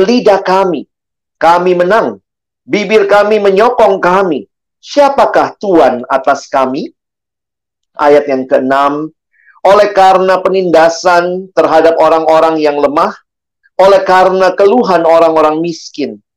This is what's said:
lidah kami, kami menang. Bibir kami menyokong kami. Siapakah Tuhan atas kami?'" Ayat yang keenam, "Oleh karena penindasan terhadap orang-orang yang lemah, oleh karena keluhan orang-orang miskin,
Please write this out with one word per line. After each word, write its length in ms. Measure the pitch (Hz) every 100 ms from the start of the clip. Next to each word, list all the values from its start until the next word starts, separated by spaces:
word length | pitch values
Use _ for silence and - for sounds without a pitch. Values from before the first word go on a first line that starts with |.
lidah 400 | 185 240 202 190
kami, 400 | 190 190 190 151 - _ _ _ _ -
kami 320 | 160 175 180
menang. 480 | 175 180 220 143 98 _ _ _ _ -
Bibir 400 | 190 196 220 196
kami 320 | 202 202 214
menyokong 560 | 202 190 233 247 214 190
kami. 480 | 175 185 190 139 - _ _ _
Siapakah 800 | - 285 277 269 196 165 156 -
Tuhan 480 | 202 165 131 120
atas 480 | 120 135 - 135 -
kami?'" 400 | 139 127 139 277 _ _ _ _ _ _ _ _ _ _ -
Ayat 320 | 147 147 -
yang 160 | 131
keenam, 640 | 131 135 131 135 143 147 156 _ _ _ _ _
"Oleh 240 | 185 208 202 196
karena 400 | 190 185 185 185
penindasan 1040 | 190 190 180 160 165 165 180 175 180 185 190 -
terhadap 400 | 151 156 165 -
orang-orang 640 | 160 160 160 160 160 160
yang 160 | 151 143
lemah, 400 | 143 151 196 - _ _ _ _ _ -
oleh 240 | 190 190
karena 480 | 190 185 185 185 185
keluhan 560 | 185 202 247 190 170 165
orang-orang 560 | 165 165 160 156 156
miskin, 560 | 170 165 - - 139 104 _